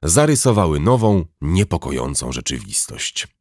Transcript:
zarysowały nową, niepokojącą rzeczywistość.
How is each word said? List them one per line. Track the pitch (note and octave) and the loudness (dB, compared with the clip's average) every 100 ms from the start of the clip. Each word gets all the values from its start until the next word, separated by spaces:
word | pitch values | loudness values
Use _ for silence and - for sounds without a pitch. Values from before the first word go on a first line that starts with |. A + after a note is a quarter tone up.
zarysowały | D#2 F2 D3+ D3 C3 G#2+ F2+ D2 | 2 2 4 4 2 2 2 2
nową, | E2 B2 A2 G2+ E2 _ | 2 2 4 2 0 _
niepokojącą | C#2+ F#2 G#2 E2+ - C2+ B1 C#2 B1 | 0 0 2 -2 -4 -4 -4 -4 -6
rzeczywistość. | A#2+ A#1+ C2 - - - B1 - - - _ | -8 -6 -8 -6 -6 -6 -6 -8 -8 -10 _